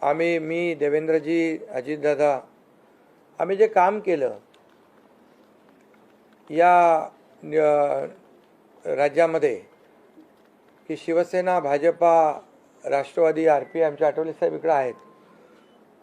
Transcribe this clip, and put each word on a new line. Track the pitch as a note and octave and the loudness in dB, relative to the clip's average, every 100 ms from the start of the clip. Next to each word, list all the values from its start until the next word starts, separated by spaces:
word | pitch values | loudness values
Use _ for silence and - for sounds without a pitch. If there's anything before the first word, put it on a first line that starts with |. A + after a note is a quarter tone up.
आम्ही, | C#3+ D3+ E3+ E3+ | -4 -2 -2 -4
मी, | D#3 E3+ F3 | -4 -6 -6
देवेंद्रजी, | D3+ D3 D3+ D#3+ D#3+ D3 E3 E3 D#3 - | -4 -2 -2 -2 -2 -2 -2 -2 -6 -10
अजितदादा, | B2+ B2+ D3+ D3 C#3 D3 C3 - _ _ _ _ _ _ _ _ - | -10 -8 -4 -2 0 0 -2 -6 _ _ _ _ _ _ _ _ -8
आम्ही | E3+ G3 | -4 0
जे | A3 | 2
काम | A3 F3+ G#3 | 4 2 0
केलं | G3 D#3+ B2+ G#2 - _ _ _ _ _ _ _ _ _ _ _ _ _ _ _ _ _ _ _ - | -2 -2 -2 -6 -16 _ _ _ _ _ _ _ _ _ _ _ _ _ _ _ _ _ _ _ -4
या, | D#3 F3 F3 E3+ D#3+ - - _ _ | 2 6 6 6 4 0 -12 _ _
अ, | D#3+ D3+ D3+ D3 C#3+ C#3 D3 - _ _ _ _ _ _ - | -4 0 2 2 0 -2 -8 -12 _ _ _ _ _ _ -6
राज्यामध्ये, | C3 C#3+ C#3+ E3 D#3+ D3 G2+ F#2 _ _ _ _ _ _ _ _ _ _ _ - | -2 0 2 0 0 -2 -4 -10 _ _ _ _ _ _ _ _ _ _ _ -12
की | D3+ | -10
शिवसेना, | - E3 F3 F#3 F3+ F3+ | -2 -2 0 -2 -2 -2
भाजपा, | C#3+ C#3+ D#3+ D#3 E3+ E3 D#3 C#3 - _ _ _ | 0 0 0 2 4 4 2 -2 -12 _ _ _
राष्ट्रवादी, | C#3 C#3 C3+ - E3 D#3 D#3+ | -4 -4 -4 0 0 2 2
आरपी, | C#3+ C3 E3 | 2 0 -2
आमचे | D#3+ C#3+ | -2 0
आठवले | D3+ C#3+ D#3+ | -2 0 -6
साहेब | D3+ E3+ | -4 -4
इकडं | D#3 D#3+ | -2 0
आहेत, | D3 B2+ A2+ - _ _ _ _ _ _ _ _ _ | 0 -2 -8 -18 _ _ _ _ _ _ _ _ _